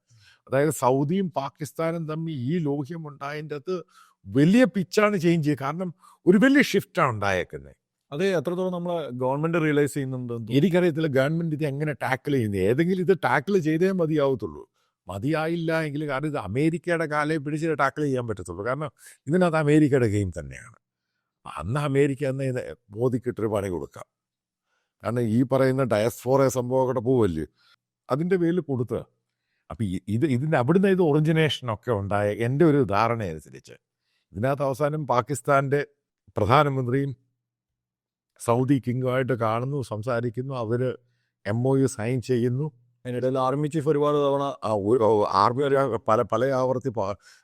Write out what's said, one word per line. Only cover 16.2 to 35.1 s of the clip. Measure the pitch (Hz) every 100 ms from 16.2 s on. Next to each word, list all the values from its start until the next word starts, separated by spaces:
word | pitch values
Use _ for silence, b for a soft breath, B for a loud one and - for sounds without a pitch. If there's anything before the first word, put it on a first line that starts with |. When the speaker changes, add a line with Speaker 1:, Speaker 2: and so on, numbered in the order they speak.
| 151
Speaker 1:
ഇത് | 143 101
അമേരിക്കയുടെ | 113 160 165 - 170 160
കാലേ | 151 147 160
പിടിച്ച് | 143 151 165 151
ടാക്കിൾ | 139 139 147
ചെയ്യാൻ | 127 120
പറ്റത്തുള്ളൂ. | 101 90 87 104
കാരണം | 135 151 B B B -
ഇതിനകത്ത് | 175 180 156
അമേരിക്കയുടെ | 147 151 151 135 117 101
ഗെയിം | 98 87
തന്നെയാണ്. | 71 65 - - _ _ _ _ _ _ -
അന്ന് | - 80 143 147
അമേരിക്ക | 135 143 135 143
അന്ന് | 131 135
ഇത് | 123 62 78 _ 104
മോദിക്കിട്ടൊരു | 127 117 123 - 107 104
പണി | 98 85
കൊടുക്കാം. | 69 - - _ _ _ _ _ _ _ _ _
കാരണം | 98 120 117 110
ഈ | 127
പറയുന്ന | 135 131 131 131
ഡയസ്പോറ | 107 113 - 120 135 135 127
സംഭവം | 123 131 127
കൂടെ | 127 113
പോവല്ലേ, | 131 104 80 76 b b b _ _ -
അതിൻ്റെ | 131 175 190
പേരിൽ | 170 180 156
കൊടുത്ത്. | 127 120 107 - _ _ _ _ _ -
അപ്പം | - 101
ഈ, | 92 - 110
ഇത്, | 151 123
ഇതിൻ്റെ | 156 156
അവിടുന്ന് | 120 180 196 185
ഇത് | 170
ഒറിജിനേഷനൊക്കെ | 147 156 160 156 - 123 107 - 107
ഉണ്ടായ | 98 101 104 104 117
എൻ്റെ | 139 165
ഒരു | 147 113 98
ധാരണ | 113 117 98
അനുസരിച്ച് | 78 71 65 - - _ _ _ _ _
ഇതിനകത്ത് | 82 127 139 139
അവസാനം | 131 147 156 131